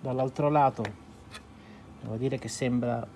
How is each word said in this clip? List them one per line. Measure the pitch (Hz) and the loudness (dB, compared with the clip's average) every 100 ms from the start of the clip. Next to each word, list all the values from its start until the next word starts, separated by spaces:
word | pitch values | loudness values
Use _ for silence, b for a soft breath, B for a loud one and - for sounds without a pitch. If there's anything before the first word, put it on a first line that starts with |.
Dall'altro | 135 127 131 131 147 | -2 0 0 2 4
lato | 151 135 - 107 - - - - - - - B B B - | 6 4 4 -6 -6 -16 -20 -18 -18 -18 -20 B B B -14
devo | 107 110 | -8 -2
dire | 131 127 | -2 -2
che | 113 | -6
sembra | - 131 123 120 117 113 | -2 2 2 2 0 -4